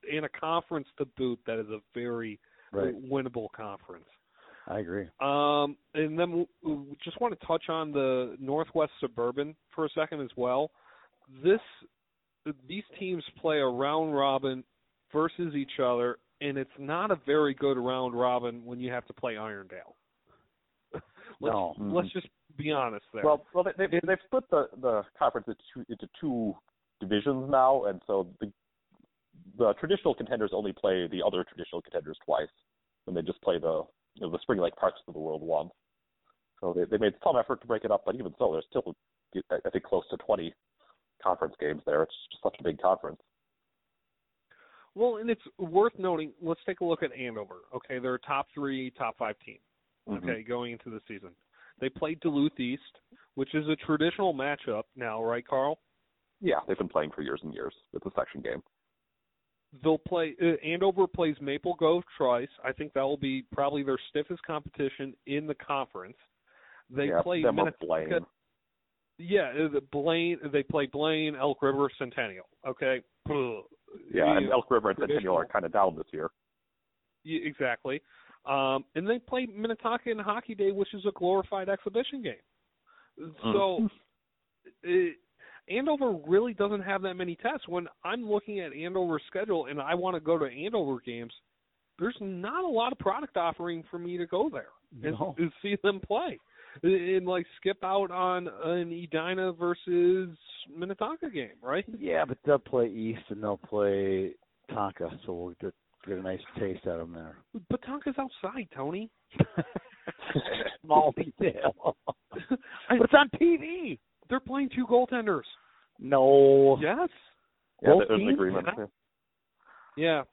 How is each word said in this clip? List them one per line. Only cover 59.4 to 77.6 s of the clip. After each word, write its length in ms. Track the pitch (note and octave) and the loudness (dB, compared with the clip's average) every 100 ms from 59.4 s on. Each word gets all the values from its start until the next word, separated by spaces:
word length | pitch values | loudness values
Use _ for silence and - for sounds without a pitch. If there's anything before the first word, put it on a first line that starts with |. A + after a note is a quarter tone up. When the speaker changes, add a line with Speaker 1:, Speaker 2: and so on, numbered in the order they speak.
| _ _ _ C#3 | _ _ _ -2
Speaker 1:
They'll 160 | D3+ D#3 | 0 0
play, 380 | - F3 D#3+ - | 0 -2 -2 0
uh, 240 | E3+ D#3+ | 2 2
Andover 440 | D#3 E3+ G3 F#3 F#3 | -2 2 2 4 0
plays 260 | - E3 D3 | 2 0 0
Maple 340 | C#3 C#3+ F3+ | -4 -4 -4
Grove 300 | F3 D#3+ F3 - - | 2 4 4 0 0
twice. 320 | C3+ A#2+ C3+ - | 2 2 0 -8
I 60 | B2 | -8
think 220 | C3 D3 | -6 -4
that 80 | C#3 | -2
will 140 | C3+ C#3+ | -2 -2
be 280 | C#3 C3+ B2+ | -2 -4 -6
probably 300 | - C#3+ D3 | -2 0 0
their 160 | C#3 B2+ - | -2 -2 -2
stiffest 320 | D3+ D3+ F3 | -6 -4 -8
competition 720 | - D3+ D3 - C#3 - C3+ - - | -6 -8 -8 -4 -4 -4 -12 -12 -6
in 220 | C#3+ D3+ | -4 -4
the 60 | |
conference. 640 | C#3+ - C#3+ B2+ - F#2 - _ _ _ _ - - _ | -8 -4 -4 -4 -10 -16 -18 _ _ _ _ -20 -20 _
They 160 | B2+ C#3+ | -4 0
Speaker 3:
Yeah, 160 | E2+ | 2
Speaker 1:
play 200 | F3 F3 | 2 2
Speaker 3:
them 160 | B2+ A2 | 2 4
or 60 | |
Speaker 1:
Minnetonka. 220 | F3 - - | 0 0 -2
Speaker 3:
Blaine. 400 | D#2+ D#2 E3+ E3+ _ _ _ _ _ _ _ _ _ | 0 2 -2 -2 _ _ _ _ _ _ _ _ _
Speaker 1:
Yeah, 320 | E3+ G3+ D3 | 0 2 2
uh, 180 | D3 D#3 | 0 0
the 80 | C#3+ C#3 | 0 -2
Blaine. 460 | C#3+ D3 E3 E3+ F3 D3 | -2 0 2 0 -2 -2
They 100 | C#3+ | -2
play 240 | C3+ D#3 C#3 | 0 -2 -2
Blaine, 480 | C#3 D3+ D#3 D#3 | -2 0 0 -2
Elk 280 | C#3+ C#3+ C3+ | 0 -2 2
River, 280 | C#3 C#3 C#3 - | 0 2 0 -2
Centennial. 480 | B2+ B2+ A2+ F#2 - _ C3+ | -8 -4 -4 -6 -18 _ -10
Okay. 340 | B2+ C3+ B2+ - _ - D3 B2 G#2+ - _ _ - - | -2 0 -2 -4 _ -4 -2 -2 -4 -12 _ _ -20 -4
Speaker 3:
Yeah, 240 | F#2 D#2+ G2 | 2 6 4
and 100 | B2+ | 4
Speaker 1:
Yeah, 60 | |
Speaker 3:
Elk 180 | B2 - | 0 4
River 200 | A#2+ G#2+ | 2 2
and 80 | G2 | 0
Centennial 360 | - D3 F#2+ F2+ | 0 0 2 2
are 80 | |
Speaker 1:
traditional. 160 | E2+ G#2 | 2 -2
Speaker 3:
kinda 60 | E2+ | 0
down 260 | G#2 F#2+ D#2 | 2 2 2
this 100 | - | -10
year. 180 | D#2+ D#2+ _ _ _ _ _ _ _ _ _ | -8 -8 _ _ _ _ _ _ _ _ _
Speaker 1:
Yeah, 160 | D#3 D#3+ | -8 -6
exactly. 560 | E3 C#3+ | -6 -4